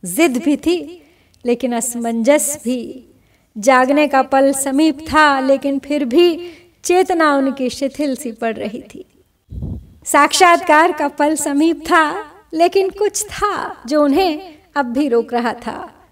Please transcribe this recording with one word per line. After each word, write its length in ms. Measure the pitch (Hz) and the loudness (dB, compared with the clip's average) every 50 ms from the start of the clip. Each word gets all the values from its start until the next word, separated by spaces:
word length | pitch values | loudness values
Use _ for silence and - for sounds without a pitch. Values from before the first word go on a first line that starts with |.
| - | -10
जिद 340 | 180 175 208 330 349 247 247 | -8 0 2 2 2 2 0
भी 180 | 330 339 294 - | 0 0 0 0
थी, 440 | - 302 349 349 294 285 349 349 - _ _ _ _ _ _ _ _ | 0 -2 -2 -2 -4 -10 -16 -20 -20 _ _ _ _ _ _ _ _
लेकिन 300 | 240 240 240 262 247 240 | -2 -2 -2 -2 -4 -2
असमंजस 840 | 233 226 - - 240 233 233 233 233 226 214 285 302 - - - 311 - | -2 -4 -6 -6 -6 -4 -4 -2 0 2 4 4 2 2 -2 -6 -6 -6
भी। 460 | 226 254 247 226 - - - - _ _ _ _ _ _ _ _ _ _ | -6 -6 -6 -6 -10 -14 -16 -20 _ _ _ _ _ _ _ _ _ _
जागने 520 | 220 196 247 262 254 254 254 285 285 302 285 | -2 2 2 4 4 4 2 2 2 2 2
का 140 | - 269 262 | 2 0 0
पल 280 | 262 - 269 277 277 277 | 2 2 2 4 2 2
समीप 460 | 277 - 277 269 269 311 320 294 277 320 | 0 -4 -2 0 2 2 2 0 -2 -8
था, 360 | 320 240 311 311 294 277 269 | -2 2 4 4 4 4 2
लेकिन 400 | 262 262 277 277 - 285 277 277 | 2 2 0 2 2 -2 -4 -4
फिर 260 | - 277 294 294 285 | -4 -4 -2 -2 -2
भी 460 | 240 226 320 349 349 330 330 349 349 330 - - _ _ _ _ | 0 4 4 4 4 2 -2 -8 -16 -18 -20 -20 _ _ _ _
चेतना 500 | - 349 370 370 370 370 339 320 302 285 | 0 2 2 2 2 2 2 2 2 2
उनकी 340 | 277 269 269 254 269 262 247 | 2 0 0 -2 -2 -4 -6
शिथिल 460 | - - 285 269 269 - 294 294 262 | -4 -4 -6 -6 -4 -4 -4 -4 -4
सी 160 | 254 - 254 220 | -4 -6 -10 -10
पड़ 220 | - - 226 220 | -6 -6 -6 -4
रही 260 | - - 214 196 247 269 | -4 -8 -8 -10 -10 -16
थी। 200 | 214 - - - _ _ _ _ _ _ _ _ _ - - - - - - - - - _ _ | -16 -18 -20 -20 _ _ _ _ _ _ _ _ _ -12 -10 -10 -10 -10 -10 -12 -18 -20 _ _
साक्षात्कार 840 | - - 294 285 294 - - 381 349 339 349 370 349 302 302 320 349 | 0 2 2 2 4 4 4 4 6 4 4 4 2 4 4 4 2
का 160 | 285 302 311 285 | 0 -2 -4 -6
पल 260 | 294 - 294 294 311 294 | -2 0 0 0 0 -2
समीप 460 | - 311 285 285 302 330 339 - 311 | -4 -2 0 2 2 2 0 -2 -2
था, 220 | 330 359 339 320 294 320 392 427 403 - - _ _ - | 0 2 2 2 2 -2 -8 -10 -14 -18 -20 _ _ -2
लेकिन 360 | 320 330 359 359 392 381 381 | 0 0 2 2 2 0 0
कुछ 340 | - - 427 403 392 - - | -2 -2 -4 -2 -2 -4 -8
था 580 | 415 - - - 415 381 - - - - - - 233 | -8 -8 -4 -4 -4 -2 -4 -6 -8 -10 -14 -8 -2
जो 160 | 277 302 294 | 0 2 2
उन्हें 520 | 285 269 311 392 359 302 302 381 359 302 - _ _ _ | 4 4 2 2 2 0 -4 -8 -14 -20 -20 _ _ _
अब 180 | 294 285 240 233 | -4 -4 -2 -2
भी 140 | 247 302 285 | -2 0 2
रोक 240 | 233 233 226 233 240 | 0 0 0 0 -4
रहा 200 | 240 233 240 - 233 | -2 -2 -2 -6 -6
था 360 | - 220 - - 370 339 - - - _ | -8 -10 -10 -10 -12 -16 -18 -20 -20 _